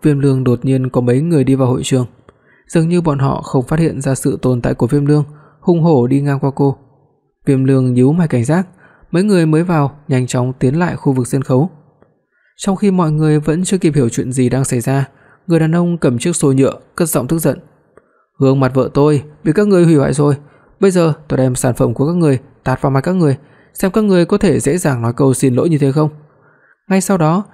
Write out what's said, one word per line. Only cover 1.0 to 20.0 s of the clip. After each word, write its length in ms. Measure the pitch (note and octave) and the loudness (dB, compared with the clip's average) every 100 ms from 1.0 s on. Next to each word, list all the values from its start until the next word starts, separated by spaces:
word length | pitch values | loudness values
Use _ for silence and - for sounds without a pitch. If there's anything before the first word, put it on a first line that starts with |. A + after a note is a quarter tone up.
mấy 200 | A#2+ C3 | 0 0
người 220 | E3+ D#3 | 0 0
đi 120 | C3 C3+ | 2 2
vào 120 | B2+ | 0
hội 140 | B2+ | -2
trường. 220 | - C3 A#2+ _ _ _ _ _ - | -2 -2 -2 _ _ _ _ _ -4
Dường 220 | E3 E3 | -2 0
như 120 | F3+ | 0
bọn 180 | E3+ C#3 | 0 -2
họ 220 | C#3 - | -2 -4
không 260 | - C3+ B2 | -4 -4 -2
phát 120 | D#3+ | -2
hiện 220 | D#3+ A2+ | -2 -4
ra 140 | C#3 C3 | -4 -4
sự 240 | C#3 - | -4 -2
tồn 200 | B2+ B2 | -2 -2
tại 120 | C3 | -2
của 140 | B2+ A#2+ | -2 0
Viêm 180 | D3 C#3+ | 0 2
Lương, 180 | D3+ D3 - - _ | 0 -2 -10 -20 _
hung 220 | F#3 E3+ | -2 2
hổ 260 | E3 C3+ B2 | 2 2 2
đi 140 | C#3 | 0
ngang 180 | C#3+ C#3 | -2 -2
qua 120 | C#3 C#3 | -2 0
cô. 220 | C#3 C3+ _ _ _ _ _ _ - | -2 -2 _ _ _ _ _ _ -2
Viêm 180 | C3+ | 0
Lương 300 | C3+ C3+ B2+ | 2 2 2
nhíu 200 | B2 C3 | 2 2
mày 140 | E3+ D#3 | 2 0
cảnh 160 | B2 | 0
giác, 240 | A#2 F3 F3+ _ _ _ _ | 0 0 -2 _ _ _ _
mấy 120 | F3 | -2
người 220 | G#3 F#3 D#3+ | 2 2 2
mới 180 | D3+ | 2
vào 360 | F3+ D#3+ C#3 - - | 0 0 -2 -4 -4
nhanh 200 | B2+ B2 | -2 -2
chóng 260 | B2+ B2+ B2+ | -2 -4 -2
tiến 200 | B2+ D#3+ | -2 0
lại 160 | E3+ - | -2 -2
khu 180 | D3 | -2
vực 140 | C3 A#2+ | -2 -2
sân 140 | C#3 | -4
khấu. 280 | C3+ C3 F3+ - _ _ _ _ _ _ _ - | 0 0 -2 -6 _ _ _ _ _ _ _ -10
Trong 180 | G3 F#3+ | -6 -2
khi 160 | G3+ | 0
mọi 200 | F#3 D#3+ | 2 0
người 280 | D3+ D#3 D3+ | 0 0 0
vẫn 240 | D#3 D#3+ | 0 -2
chưa 140 | F#3 F#3 | -2 -2
kịp 180 | E3 C#3+ | 0 0
hiểu 140 | A#2 | 0
chuyện 220 | - C3 | -2 -4
gì 180 | C3 B2 | -2 0
đang 160 | B2+ C3+ | 0 -2
xảy 160 | B2+ | -2
ra, 280 | C3 C3+ C3+ _ _ _ - | -2 -2 -4 _ _ _ -2
người 120 | E3 | 0
đàn 160 | D#3+ E3+ | 2 0
ông 220 | F3 E3+ | 0 0
cầm 200 | D3 A#2+ | -2 0
chiếc 180 | F3 D#3+ | -4 0
xô 180 | C#3+ | 0
nhựa 260 | C3+ B2+ - _ - | 2 0 -2 _ -6
cất 140 | E3 | -2
giọng 180 | D3 B2 | -2 -4
tức 120 | E3 | -2
giận: 200 | D#3 B2 - _ _ _ _ _ _ - | -2 -4 -10 _ _ _ _ _ _ -2
"Gương 220 | C3+ C3+ | 0 2
mặt 120 | B2+ | 0
vợ 160 | C3 A#2+ | 0 0
tôi 300 | C#3 D3+ C#3+ - - | 2 2 0 -4 -6
bị 80 | - F3+ | -2 0
các 120 | G#3 | 2
người 180 | F#3 E3 | 4 4
hủy 100 | |
hoại 180 | D3 | 4